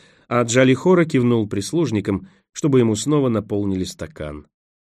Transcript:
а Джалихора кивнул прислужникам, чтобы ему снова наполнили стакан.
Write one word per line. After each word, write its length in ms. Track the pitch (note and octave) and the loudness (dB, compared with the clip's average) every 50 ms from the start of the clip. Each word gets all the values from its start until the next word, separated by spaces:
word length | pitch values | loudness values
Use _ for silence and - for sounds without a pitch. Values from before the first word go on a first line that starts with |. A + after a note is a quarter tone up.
| _ _ _ _ _ _ | _ _ _ _ _ _
а 160 | A#2 A#2+ B2 | -2 -2 0
Джалихора 600 | A#2 A2+ C3 C3+ C3 C3 B2+ - F#3 F#3 F3 E3 | 2 2 4 4 4 4 2 4 4 4 4 4
кивнул 420 | D#3+ - C3+ A#2+ A#2+ A#2+ A#2 G#2+ G#2 | 2 0 0 2 2 2 0 0 -2
прислужникам, 800 | - G2+ G2 - - E3+ E3+ B2 A2 G#2 G2 - G2 F#2 F#2+ - _ _ _ _ | -4 -6 -6 -4 -2 -2 -2 0 -2 -2 -2 -2 -4 -4 -4 -10 _ _ _ _
чтобы 280 | _ - - D#3 C3+ B2+ | _ -4 -2 2 2 4
ему 160 | A#2+ A2+ G#2+ | 4 2 0
снова 340 | G#2 - C#3 D3+ D3 C3+ B2+ | -2 -2 0 0 0 0 0
наполнили 560 | A2+ G#2+ G#2 G#2+ G#2+ G2+ G#2 G2+ F#2+ F#2+ F2+ | -2 -2 -4 -4 -6 -4 -4 -2 -4 -4 -4
стакан. 640 | F2+ - - E2 D#2 - - D#2+ D2+ D2 D2+ C#2+ _ _ _ _ _ _ _ _ _ | -6 -8 -12 -14 -14 -12 -12 -12 -12 -12 -14 -18 _ _ _ _ _ _ _ _ _